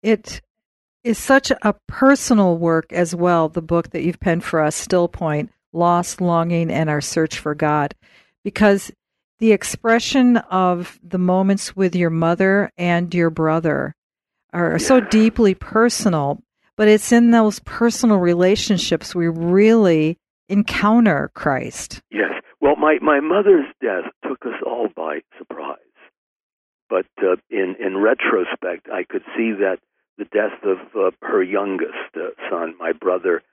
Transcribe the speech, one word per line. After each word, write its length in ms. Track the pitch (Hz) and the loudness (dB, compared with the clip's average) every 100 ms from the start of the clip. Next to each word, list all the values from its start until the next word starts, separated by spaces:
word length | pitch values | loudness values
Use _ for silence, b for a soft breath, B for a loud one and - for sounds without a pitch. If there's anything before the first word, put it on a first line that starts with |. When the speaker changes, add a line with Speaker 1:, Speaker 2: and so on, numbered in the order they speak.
Speaker 1:
It 380 | 226 220 - - _ _ _ _ _ _ | 0 -2 -4 -18 _ _ _ _ _ _
is 140 | 240 220 | -6 -6
such 320 | - 269 - | 2 2 2
a 240 | 262 214 - - | -2 -2 -4 -8
personal 680 | - 269 277 - 226 190 170 | 2 4 4 4 2 2 2
work 360 | 170 160 160 | 0 0 -2
as 220 | 170 170 | -4 -2
well, 340 | 170 175 175 160 | 0 0 2 0
the 140 | 165 | -4
book 280 | 160 170 165 | -2 -2 -2
that 120 | 175 | -4
you've 180 | 170 175 | -4 -4
penned 220 | - 170 | -2 -2
for 180 | - 165 | -2 -2
us, 140 | 151 | 0
Still 320 | - - 180 175 | -2 -2 0 0
Point, 440 | - 165 147 - _ _ | -4 -4 -4 -6 _ _
Lost, 480 | 165 175 175 175 - | -2 2 2 -2 -4
Longing, 500 | 180 170 165 175 165 | -2 0 0 -2 -2
and 200 | - 156 | -2 -2
Our 100 | 147 | -2
Search 380 | 139 - 160 - | -4 -2 -4 -4
for 160 | 156 | -8
God, 400 | 147 156 151 143 - b b b b | -4 0 0 -2 -8 b b b b
because 480 | 202 - 214 196 - - _ _ _ _ | -12 0 2 2 -2 -20 _ _ _ _
the 140 | 220 | 2
expression 840 | 202 - - 226 233 - 277 247 240 | 2 0 -6 0 0 2 2 4 2
of 600 | - 185 185 175 180 - | 0 0 0 0 -6 -16
the 160 | 175 185 | -8 -2
moments 580 | 180 185 190 196 - - | 0 2 2 0 -4 -2
with 180 | 190 | -2
your 160 | 175 170 | 0 0
mother 600 | 165 165 170 190 196 202 - | 0 0 2 2 2 0 -4
and 380 | 175 170 175 | -2 0 -2
your 160 | 175 165 | 0 0
brother 640 | 160 160 160 160 143 139 - _ _ _ _ _ | 0 0 0 0 -2 -4 -10 _ _ _ _ _
are 260 | 170 165 160 | -4 -2 -2
so 180 | - 262 | 2 2
Speaker 2:
Yes. 100 | 196 | 4
Speaker 1:
deeply 440 | 220 220 - 214 | 2 2 2 0
personal, 880 | 190 - 220 233 - 208 165 139 151 _ _ _ - | 0 -4 0 0 2 0 0 -2 -6 _ _ _ 0
but 120 | 214 | 4
it's 240 | 214 - | 4 4
in 180 | 240 233 | 4 6
those 300 | 233 214 202 | 6 4 0
personal 580 | - - 233 226 240 202 | -12 0 0 2 2 2
relationships 960 | 175 175 185 208 - 190 - 165 - | 2 2 2 2 0 -2 0 -4 -4
we 140 | 180 170 | -2 -2
really 880 | 165 170 185 214 226 196 160 156 175 _ _ _ | -2 2 4 6 6 4 4 0 -2 _ _ _
encounter 840 | 202 214 - 208 233 226 147 143 | -2 0 0 2 4 4 2 -2
Christ. 680 | - - 131 113 - - - _ | -4 -4 -4 -6 -12 -14 -16 _
Speaker 2:
Yes. 220 | 104 104 - b b | -6 -4 -6 b b
Well, 140 | 139 147 | 0 2
my, 220 | 151 151 | 2 2
my 200 | 156 143 | 2 0
mother's 460 | 151 185 202 180 135 - | 0 0 4 4 2 -6
death 300 | 123 92 - _ - | -6 -4 -8 _ -10
took 180 | 135 127 | -10 -10
us 140 | - - | -8 -8
all 220 | 120 113 - | -4 -6 -6
by 240 | 80 76 _ - | -8 -8 _ -20
surprise. 400 | - - 71 - _ _ _ _ _ _ _ _ _ _ _ | -18 -14 -12 -14 _ _ _ _ _ _ _ _ _ _ _
But, 180 | 95 - - | -4 -4 -2
uh, 140 | 95 90 _ | 0 0 _
in, 260 | 104 92 92 | -6 -4 -4
in 200 | 95 95 | -6 0
retrospect, 920 | 107 127 - 107 90 - 90 87 - | 0 0 0 -2 -2 -6 -8 -10 -10
I 120 | 92 | -10
could 180 | 90 98 - - | -8 -10 -10 -6
see 160 | 113 | -4
that 260 | 101 98 92 _ _ _ _ | -2 -2 -4 _ _ _ _
the 80 | |
death 400 | 101 104 107 - | -6 -2 -2 -4
of, 140 | 104 92 95 110 | -4 -4 -6 -4
uh, 140 | 95 - | -4 -4
her 200 | - 107 | -4 -2
youngest, 720 | 92 98 101 95 85 - - 82 | -2 -2 -4 -6 -6 -10 -14 -10
uh, 140 | 87 - - | -12 -10 -10
son, 240 | 87 82 87 | -8 -8 -8
my 140 | 82 | -6
brother 500 | 82 95 90 90 82 _ | -4 -2 -2 -2 -4 _